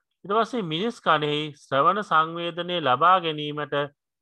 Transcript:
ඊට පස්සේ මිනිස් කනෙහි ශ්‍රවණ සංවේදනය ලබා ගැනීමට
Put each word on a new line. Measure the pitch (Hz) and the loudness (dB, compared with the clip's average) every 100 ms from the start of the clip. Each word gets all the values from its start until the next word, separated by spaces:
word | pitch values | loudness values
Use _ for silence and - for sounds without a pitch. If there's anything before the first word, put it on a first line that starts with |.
| _ _ | _ _
ඊට | 175 | -2
පස්සේ | 214 220 254 | 0 0 -2
මිනිස් | 180 156 226 226 | -4 -4 -4 -4
කනෙහි | - 156 151 147 151 | 0 2 2 -2 -4
ශ්‍රවණ | 135 - 135 156 196 | -10 -2 2 2 0
සංවේදනය | 202 160 160 170 170 165 175 180 | 0 0 0 -2 -6 -6 -6 -2
ලබා | 143 131 165 185 | 0 4 4 4
ගැනීමට | 165 151 147 147 147 143 143 - _ _ | 2 -4 -6 -6 -4 -4 -4 -8 _ _